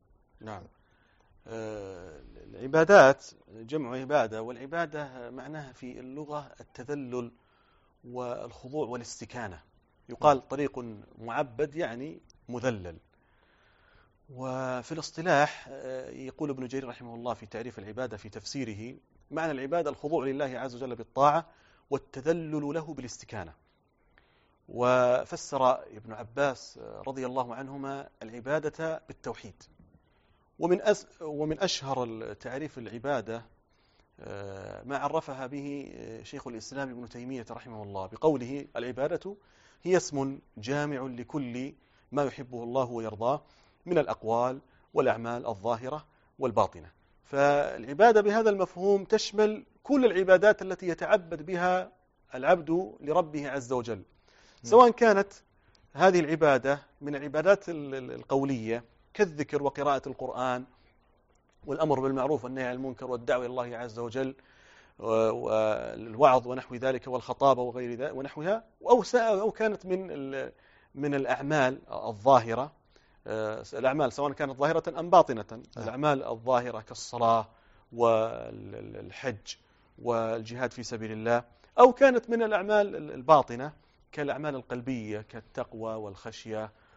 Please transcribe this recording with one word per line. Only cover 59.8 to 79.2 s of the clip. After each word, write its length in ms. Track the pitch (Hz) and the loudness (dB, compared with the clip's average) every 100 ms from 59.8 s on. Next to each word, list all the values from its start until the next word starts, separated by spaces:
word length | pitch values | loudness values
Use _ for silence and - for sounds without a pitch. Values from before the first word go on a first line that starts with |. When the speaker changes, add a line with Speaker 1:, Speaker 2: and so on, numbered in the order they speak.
| 143 135 135 | 0 0 -2
Speaker 1:
القرآن 560 | 127 127 - 127 123 131 _ _ _ _ _ _ _ _ _ - | -10 -8 -4 -2 -2 -6 _ _ _ _ _ _ _ _ _ -8
والأمر 340 | 143 156 131 | -2 0 2
بالمعروف 440 | 135 135 135 143 | 0 0 0 -2
والنهي 200 | 123 131 | -4 -6
عن 120 | 123 127 | -6 -6
المنكر 360 | 135 120 127 | -8 -10 -8
والدعوة 340 | 123 120 127 123 | -6 -2 -2 -2
إلى 40 | |
الله 280 | 127 120 117 | -6 -6 -8
عز 220 | 120 110 | -10 -10
وجل 360 | 120 123 131 - _ _ _ - _ - | -6 -4 -4 -6 _ _ _ -20 _ -10
و-، 60 | 110 | 0
والوعظ 1400 | 110 110 120 120 110 107 113 117 117 113 110 143 127 120 | 4 4 2 0 2 2 0 -6 -10 -12 6 6 8 2
ونحو 280 | 131 - 120 | -6 -8 -4
ذلك 320 | 131 127 131 | -2 -2 -4
والخطابة 540 | 123 120 123 139 123 | -6 -6 2 4 4
وغير 360 | 123 120 120 120 | 0 -6 -8 -6
ذا-، 140 | 147 | -6
ونحوها، 520 | 131 139 - 165 226 - _ | -8 -10 -6 -4 -4 -6 _
أو 220 | - 247 | 4 6
س-، 120 | 185 247 | 6 2
أو 360 | 226 190 214 | 4 2 0
كانت 340 | - 220 196 185 | 0 -2 -2 -4
من 260 | 185 185 | -4 -4
ال-، 400 | 147 135 135 127 - _ _ _ 139 | -8 -6 -6 -8 -12 _ _ _ -6
من 200 | 143 139 | -2 -2
الأعمال 640 | 123 127 139 156 127 131 - | 0 -2 0 2 2 0 -8
الظاهرة، 800 | - 110 107 120 131 113 113 147 - _ _ _ _ - | -8 -8 2 8 8 6 -2 -4 -10 _ _ _ _ -8
آه، 360 | 110 107 110 113 | -4 -4 -6 -10
الأعمال 400 | 107 131 147 143 | -2 0 2 0
سواء 180 | - 143 | 0 -4
كانت 200 | 135 143 | -4 -6
ظاهرة 480 | 131 147 165 170 135 | 0 2 2 -2 -6
أم 100 | 175 | 6
باطنة، 360 | 180 151 113 101 | 6 6 0 -8
Speaker 2:
نعم. 120 | 113 131 120 | -14 -16 -10
Speaker 1:
الأعمال 460 | 110 127 151 139 | -8 0 0 0
الظاهرة 580 | - 113 117 123 123 113 | -2 -6 2 2 2 -6
كالصلاة 640 | 107 120 - 120 117 113 104 _ _ _ _ | -12 -14 -10 2 4 4 0 _ _ _ _
والحج 1600 | 117 117 113 113 117 117 110 104 104 104 107 104 - | 2 4 6 2 -4 -12 -14 -14 -14 -14 -14 -16 -8